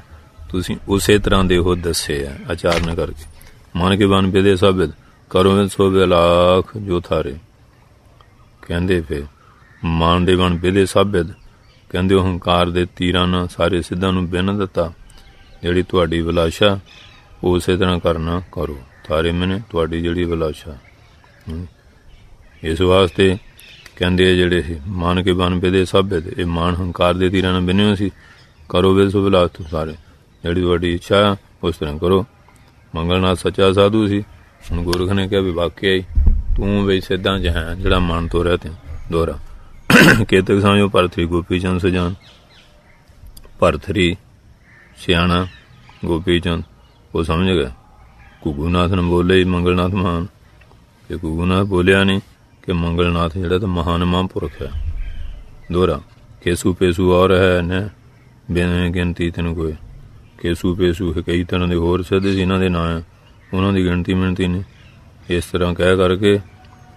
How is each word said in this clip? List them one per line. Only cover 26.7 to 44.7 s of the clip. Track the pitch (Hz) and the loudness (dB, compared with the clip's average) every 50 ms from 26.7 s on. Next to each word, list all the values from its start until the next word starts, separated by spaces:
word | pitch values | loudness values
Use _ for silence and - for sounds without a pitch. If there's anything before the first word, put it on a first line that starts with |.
| 90 | 0
ਹੰਕਾਰ | 85 92 90 85 - 90 90 87 | -2 -4 -6 -2 0 2 2 2
ਦੇ | 90 92 90 | 2 2 2
ਤੀਰਾਂ | 98 95 90 92 | 2 2 2 2
ਨਾਲ | 92 92 | 0 0
ਬਿੰਨੇ | 90 90 92 98 104 | 0 2 2 2 2
ਹੋਏ | 107 104 | 2 2
ਸੀ। | 92 104 95 - - - - - - - _ _ _ - - | 0 -2 -4 -6 -8 -16 -20 -20 -20 -20 _ _ _ -12 -4
"ਕਰੋ | - 90 90 95 95 | 0 2 4 4 4
ਬਿਦ | 95 98 98 | 4 4 4
ਸੋ | 95 104 98 | 2 2 2
ਬਿਲਾਖ | 98 98 92 90 85 | 2 4 2 2 2
ਤੁਮ | - - 87 76 | -2 -6 -10 -8
ਸਾਰੇ", | 80 80 80 78 78 - - - - _ _ _ _ _ - | -6 -6 -6 -6 -8 -12 -18 -20 -20 _ _ _ _ _ -6
ਜਿਹੜੀ | 85 85 90 | -4 -2 0
ਤੁਹਾਡੀ | 90 87 87 85 87 90 87 | 0 0 0 0 0 -2 -2
ਇੱਛਾ | 87 - - 104 98 104 104 | -4 -2 0 2 4 4 4
ਆ, | 98 95 - _ _ _ - | 2 -2 -6 _ _ _ -4
ਉਸ | 87 82 - | -4 -4 -4
ਤਰ੍ਹਾਂ | - 76 73 76 | -6 -6 -6 -2
ਕਰੋ। | 82 87 95 95 - - _ _ _ _ _ - - - _ _ _ - - | 0 2 2 2 0 -2 _ _ _ _ _ -20 -20 -20 _ _ _ -10 -8
ਮੰਗਲਨਾਥ | 82 82 85 90 92 92 92 92 87 | -4 -2 0 0 2 2 2 0 0
ਸੱਚਾ | - 95 90 - 98 95 95 | -2 -4 0 2 2 2 4
ਸਾਧੂ | 101 98 101 107 110 110 98 | 4 4 4 4 2 0 0
ਸੀ। | 101 101 104 - - - - - _ _ - - | 0 -2 -4 -6 -14 -20 -20 -20 _ _ -10 -8
ਹੁਣ | 85 85 87 | -6 -4 -2
ਗੋਰਖ | 87 87 90 92 90 | -2 -2 -2 -2 -2
ਨੇ | 101 98 95 92 | -2 -2 -2 0
ਕਿਹਾ | 101 98 | 0 0
ਵੀ | 95 92 | 0 0
ਵਾਕਿਆ | 85 85 87 85 - - - 98 95 | -2 -2 -4 -4 -4 -4 -2 -2 0
ਹੀ | 92 90 - - - - - - - - - - - | -2 -2 -2 0 2 4 4 4 2 0 0 0 0
ਤੂੰ | - 98 101 101 101 | 0 0 0 0 0
ਵੀ | 98 95 95 | 0 0 0
ਸਿੱਧਾਂ | 90 - 101 90 95 101 95 98 | 0 -4 -6 -2 -2 -2 -2 0
'ਚ | 90 87 | -2 -2
ਹੈ | 82 87 80 82 87 | -2 -2 -4 -6 -6
ਜਿਹੜਾ | 92 95 95 95 95 | -4 -2 0 2 2
ਮਨ | 92 85 85 85 85 82 | 2 0 0 -2 -2 -2
ਤੋਂ | 82 85 87 | -2 -2 0
ਰਹਿ | 85 87 87 | 0 0 -2
ਤੇ | - 78 80 - - - - - - - | -2 -8 -14 -14 -16 -14 -14 -14 -10 -4
ਦੋਹਰਾ। | 82 82 82 80 76 - - - - - - - - - - - - | -2 -2 -2 -2 -4 -8 -12 -16 -18 -20 -20 -20 -20 -20 -2 2 4
<clears throat> | - - - - 110 113 - | 6 6 6 4 4 2 2
ਕੇਤਕ | - 95 92 95 104 101 | 2 2 2 2 2 2
ਸਾਂਝੋ | 98 104 101 104 101 98 | 4 4 4 4 2 2
ਭਰਤਰੀ | - 98 90 90 - - 87 | 2 2 2 2 0 -2 -2
ਗੋਪੀ | 82 87 87 82 - 90 90 | -2 -2 -4 -2 -2 -2 -2
ਚੰਦ | 90 92 92 90 | -2 -2 -2 0
ਸੁਜਾਨ, | 85 95 87 90 90 87 98 - - - - - - _ - - - - _ _ _ _ - _ _ _ - - - - - - - - - - | 0 0 0 0 -2 -2 -4 -8 -12 -20 -20 -20 -20 _ -20 -20 -20 -20 _ _ _ _ -20 _ _ _ -20 -20 -20 -20 -20 -20 -20 -20 -4 0
ਭਰਤਰੀ | - 90 - - - - 95 107 90 85 90 - - - - _ _ - - _ _ _ | 2 2 2 0 -4 -4 0 0 2 2 0 -2 -8 -18 -20 _ _ -20 -20 _ _ _